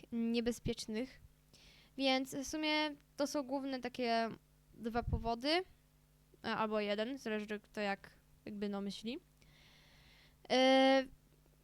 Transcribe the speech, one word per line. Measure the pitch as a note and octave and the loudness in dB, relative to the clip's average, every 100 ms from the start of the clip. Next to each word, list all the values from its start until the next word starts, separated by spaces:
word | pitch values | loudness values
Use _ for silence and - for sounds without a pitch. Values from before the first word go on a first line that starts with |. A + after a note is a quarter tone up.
| - | -8
niebezpiecznych. | A#3 A#3 A#3 A#3 A#3 - A#3 - G#3+ C4 - - _ _ - - - - - | -2 0 2 0 -2 -2 -4 -4 -6 -6 -10 -20 _ _ -20 -20 -20 -16 0
Więc | C4+ C4 C4+ C#4+ | 2 2 0 -6
w | C4 | -6
sumie | D#4 D#4 D4+ D4+ C#4+ - - | -2 0 2 0 -4 -12 -4
to | C#4+ | -2
są | D4 | -2
główne | B3+ C#4 C4+ C4 | -2 -4 -4 -6
takie | B3 B3 A#3+ A3+ A3+ - _ _ _ | -6 -4 0 2 0 -6 _ _ _
dwa | - A3+ A#3 | -10 -4 -2
powody, | A3 A3+ A3+ A#3 C4+ E4+ F#4+ - _ _ _ _ _ - | 0 -2 -2 -2 2 2 0 -10 _ _ _ _ _ -10
a, | - A3 | -4 0
albo | A3 G#3+ | 0 0
jeden, | G#3 G#3 A3+ C4+ | 0 -2 -2 -4
zależy | A3+ G#3+ G#3 G#3 | -4 -4 -4 -8
kto | - - | -8 -6
jak | G#3 G3 - - _ - - | -4 -4 -8 -20 _ -20 -12
jakby, | G#3+ G#3 | -6 -4
no, | G3+ | -4
myśli. | G3 F#3+ A3 D4 - _ - - - - - - - - - _ - | -4 -6 -8 -8 -10 _ -20 -20 -20 -20 -20 -20 -20 -20 -20 _ 0
Yy, | B3+ C4 C4 C4+ C4+ C4 - _ _ _ _ | 4 6 8 8 6 2 -8 _ _ _ _